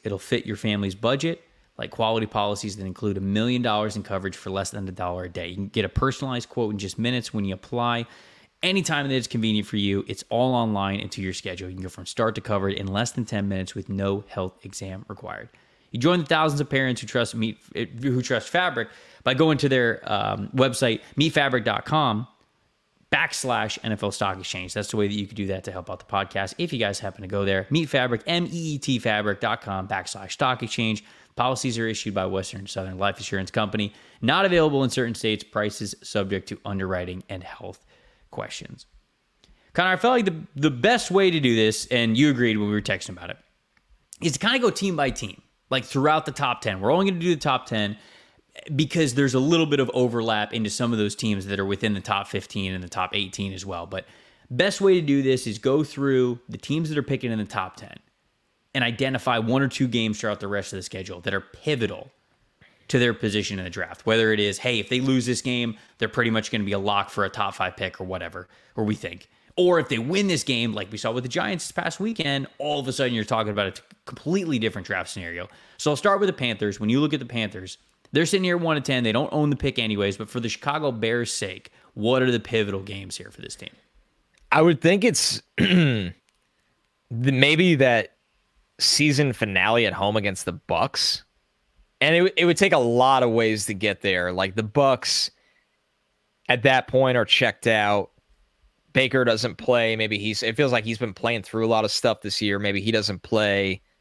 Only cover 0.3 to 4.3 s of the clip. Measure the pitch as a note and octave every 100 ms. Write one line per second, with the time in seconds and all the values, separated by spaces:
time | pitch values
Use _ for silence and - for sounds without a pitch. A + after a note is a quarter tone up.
0.3 | A#2+ - G#2 A2+ G#2 G2 F#2+ A#2 C#3 E3
1.3 | E3 _ _ _ - G#2+ - A2 A2+ G#2+
2.3 | A2 G2+ G#2 G#2 G2+ F#2+ F2 G#2+ F#2+ G2
3.3 | G#2 A#2 B2 A#2+ G#2+ G#2+ G#2+ - G2 F#2+